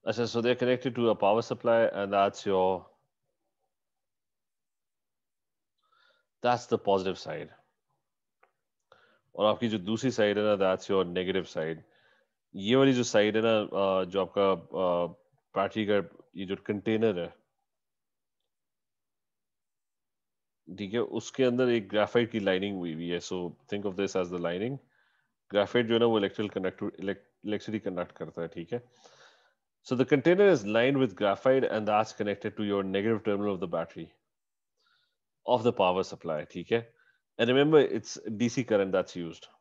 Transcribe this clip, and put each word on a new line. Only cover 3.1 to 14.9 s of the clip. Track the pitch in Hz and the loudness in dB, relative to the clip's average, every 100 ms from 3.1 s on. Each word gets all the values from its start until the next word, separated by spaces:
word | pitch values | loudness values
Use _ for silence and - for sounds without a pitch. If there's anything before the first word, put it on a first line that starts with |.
| _ _ _ _ _ _ _ _ _ _ _ _ _ _ _ _ _ _ _ _ _ _ _ _ _ _ _ _ _ _ _ _ _ | _ _ _ _ _ _ _ _ _ _ _ _ _ _ _ _ _ _ _ _ _ _ _ _ _ _ _ _ _ _ _ _ _
that's | 123 123 - | 0 0 0
the | 110 - | -2 2
positive | 98 95 87 - | 2 0 -6 -10
side। | 78 78 - _ _ _ _ _ _ _ _ _ _ _ _ _ _ _ _ _ | -10 -12 -18 _ _ _ _ _ _ _ _ _ _ _ _ _ _ _ _ _
और | - 107 | 0 0
आपकी | 104 120 | 2 -2
जो | 107 | -2
दूसरी | 90 113 131 | -4 -2 -2
साइड | 117 104 104 | 0 2 2
है | |
ना, | 107 101 | 0 2
that's | 95 92 - | 2 0 0
your | 98 87 | 0 0
negative | 90 90 95 82 87 | -2 -2 -4 -4 -6
side। | 80 82 - _ _ _ _ _ _ | -6 -8 -14 _ _ _ _ _ _
ये | 98 98 127 | -8 0 4
वाली | 135 | 4
जो | 123 | 4
साइड | 117 110 104 107 | 2 2 2 2
है | |
ना, | 113 110 | 2 2
अ, | 101 95 98 95 | 0 -2 0 0
जो | 90 95 | 0 -2
आपका, | 90 101 98 | -2 0 2
अ, | 90 - 90 92 | 0 -4 -4 0